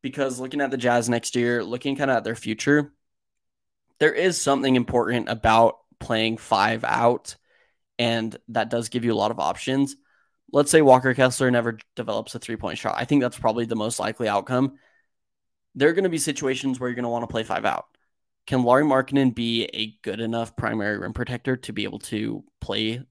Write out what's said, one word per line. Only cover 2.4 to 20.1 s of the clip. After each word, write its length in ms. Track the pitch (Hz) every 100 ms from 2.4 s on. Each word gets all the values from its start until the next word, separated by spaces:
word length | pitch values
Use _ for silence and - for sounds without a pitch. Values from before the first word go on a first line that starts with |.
| - 113 - 147 143 _ _ _ _ _ _ _ _ _ _ _
there 140 | 151
is 280 | - 185 170
something 360 | - 139 131 127
important 520 | 117 123 95 120 -
about 500 | 113 113 113 117 - _ _
playing 360 | - 113 113 113
five 480 | - 107 104 113
out, 520 | 120 - 117 123 - - _ _ _ _ _ -
and 380 | 117 117 110 104 -
that 220 | 113 110
does 180 | 117 113
give 160 | 127
you 80 | 117
a 40 | 107
lot 140 | 104
of 100 | 113
options. 560 | 76 90 - 135 139 - _ _ _ _ _
Let's 180 | 143 143
say 120 | 160
Walker 320 | 143 127 131
Kessler 360 | 123 127 123 131
never 280 | 123 117 110 - -
develops 380 | 113 107 110
a 40 | 117
three-point 400 | - 113 95 -
shot. 160 | - -
I 80 |
think 180 | 123 143
that's 160 | 123 -
probably 260 | 113 113
the 120 | 117 113
most 220 | 107 117
likely 300 | 104 110 110
outcome. 500 | 101 95 127 135 - _ _ _ _ _ _ _ _ _
There 140 | - 175
are 40 |
gonna 140 | 170 190
be 100 | 160
situations 600 | 156 143 139 127 135 123
where 100 | 123
you're 80 | 120
gonna 120 | 120
wanna 180 | 117 117
play 160 | 117
five 220 | 113 -
out. 220 | 107 - - _ _ _ _ _ -
Can 160 | 131
Lauri 220 | 120 131
Markkanen 500 | 151 131 131 139 131
be 300 | 117 117 117
a 340 | - - 110 107
good 180 | -